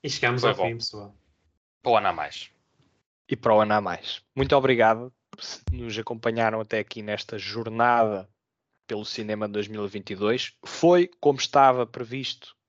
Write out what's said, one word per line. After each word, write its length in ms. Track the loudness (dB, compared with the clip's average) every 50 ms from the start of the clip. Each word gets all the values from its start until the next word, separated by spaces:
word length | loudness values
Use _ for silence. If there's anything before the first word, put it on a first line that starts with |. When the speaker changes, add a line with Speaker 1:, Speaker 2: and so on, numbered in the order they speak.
Speaker 1:
E 60 | -6 -6
chegamos 320 | -4 -2 -2 0 0 2
Speaker 2:
Foi 80 | 2 0
Speaker 1:
ao 60 | 2
Speaker 2:
bom. 100 | 0 -2
Speaker 1:
fim, 100 | -4 -4 -8
pessoal. 360 | -10 -10 -10 -14 -16 -18 _ _ _ _ _ _ _ _ _ _ _ _ _ _
Speaker 2:
Para 100 | _ 2
o 40 | 2
ano 120 | 4 2 0
há 40 |
mais. 380 | -2 -2 -6 -8 -8 -14 -16 -18 _ _ _ _ _ _ _ _ _ _ _ _ _ _ _ -8
Speaker 3:
E 80 | -8
para 180 | -2 2 4 6
o 60 | 6
ano 140 | 6 4 2
há 60 | 0
mais. 420 | 0 -2 -8 -8 -10 -14 -14 -14 _ _ _
Muito 220 | -4 0 4 4
obrigado 560 | 4 4 4 4 6 6 4 4 2 -2 -14 _ _ _ _ -20 -18
se 220 | -14 -14 -14 -10 _ -6
nos 240 | -6 -6 -6 -8 -8 -8
acompanharam 640 | -6 -8 -10 -4 -4 -2 0 2 0 0 0 -2
até 180 | -6 _ -4 -4
aqui 240 | -4 _ -10 -12
nesta 360 | -6 -6 -6 -6 -6 -10 -12 -10
jornada 920 | -10 -8 -8 -8 -8 -6 0 2 4 4 6 4 4 2 0 -6 -8 _ _ _ _ _ _ _ _ _ _ _ _
pelo 180 | -10 -8 -8 -8
cinema 420 | -10 -10 -8 -6 -6 -4 -4 -4
de 60 | -4
dois 160 | -4 -4 -6 -4
mil 160 | -6 -8 -8
e 40 | -6
vinte 220 | -8 -10 -10 -10
e 60 | -6
dois. 400 | -2 0 0 0 0 -2 -8 _ _ -18
Foi, 440 | -14 -4 2 4 6 6 6 4 0 _ _
como 180 | 0 0 2 2
estava 480 | -4 2 4 6 6 6 6 4 -2
previsto 680 | -4 -6 -14 -12 -10 -10 -10 -8 -10 -10 _ -16 -20 -20 _ _